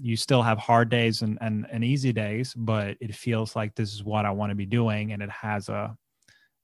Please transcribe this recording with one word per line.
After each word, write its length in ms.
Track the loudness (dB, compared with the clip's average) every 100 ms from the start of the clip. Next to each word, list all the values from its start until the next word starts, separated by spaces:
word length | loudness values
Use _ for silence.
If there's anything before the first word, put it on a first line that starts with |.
you 140 | -4 -2
still 260 | 4 4
have 160 | 4 2
hard 320 | 6 6 6
days 320 | 4 2 0
and, 160 | -2 -2
and, 260 | -2 -4 -4
and 120 | -2
easy 280 | 0 2 2
days, 400 | 0 -2 -4 -6
but 440 | -4 0 0 0 -6
it 120 | -10
feels 400 | -6 -2 -2 -2 -4
like 200 | -4 -2
this 180 | -4
is 80 | -4
what 220 | -2 0 0
I 60 |
wanna 240 | 0 -2 -2
be 100 | 0
doing. 460 | 2 2 0 -2
And 100 | -6
it 80 | -8
has 380 | -6 -4 -4 -4
a 260 | -6 -6 -10 _ _ _ _ _ _